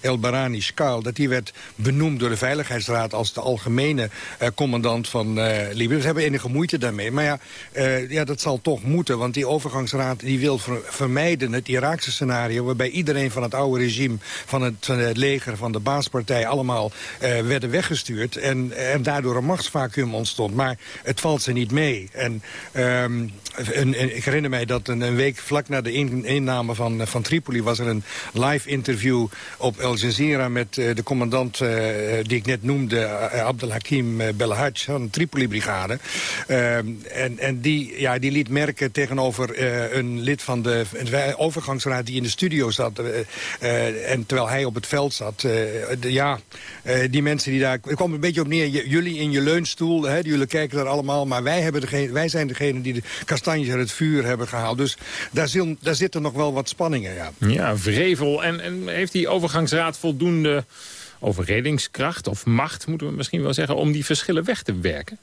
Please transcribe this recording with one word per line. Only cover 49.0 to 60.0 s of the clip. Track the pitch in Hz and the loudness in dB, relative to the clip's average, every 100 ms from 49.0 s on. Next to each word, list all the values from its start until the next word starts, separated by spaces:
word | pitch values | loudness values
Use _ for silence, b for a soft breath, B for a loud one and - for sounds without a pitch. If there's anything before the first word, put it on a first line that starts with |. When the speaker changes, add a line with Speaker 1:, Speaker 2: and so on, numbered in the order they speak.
| 175 160 | 2 0
Speaker 1:
in | 151 | 0
je | 139 | 2
leunstoel, | 139 165 170 - 165 170 | 4 2 0 -2 2 2
hè, | 147 151 | 2 0
jullie | 160 147 135 | 2 0 2
kijken | 160 151 139 | 0 0 0
er | 135 | 0
allemaal, | 147 139 143 139 | 0 2 0 2
maar | 123 | 0
wij | 127 170 | 2 2
hebben | 160 147 | 2 0
degene, | 143 143 139 | 0 0 0
wij | 131 165 | 0 0
zijn | 165 143 | 0 -2
degene | 123 143 127 | 0 0 0
die | 127 | -2
de | 120 B B - | -4 B B -2
kastanjes | 143 - 160 131 | -2 0 0 0
uit | 127 | 0
het | 117 | -2
vuur | - 160 151 120 | 0 2 4 2
hebben | 123 120 | 0 -2
gehaald. | 120 113 123 | -2 -2 0
Dus | 139 - B B B | 0 -2 B B B
daar | 143 156 | -2 0
zil-, | 165 170 156 | 2 0 -2
daar | 147 151 | -2 0
zitten | 185 165 | 0 0
nog | 151 | -2
wel | 131 147 | 0 0
wat | 135 - | 0 -4
spanningen, | - 165 143 95 | -2 0 0 -2
ja. | 92 87 - | -6 -8 0
Speaker 2:
Ja, | 107 139 147 107 | 2 4 2 2
vrevel. | 95 107 185 165 147 147 | 2 4 4 4 2 2
En, | 170 170 | 0 -2
en | 175 180 185 | -4 -6 -4
heeft | 170 185 | -2 0
die | 185 170 | 0 2
overgangsraad | 190 170 151 156 156 165 | 2 2 2 2 2 0
voldoende | 151 | 0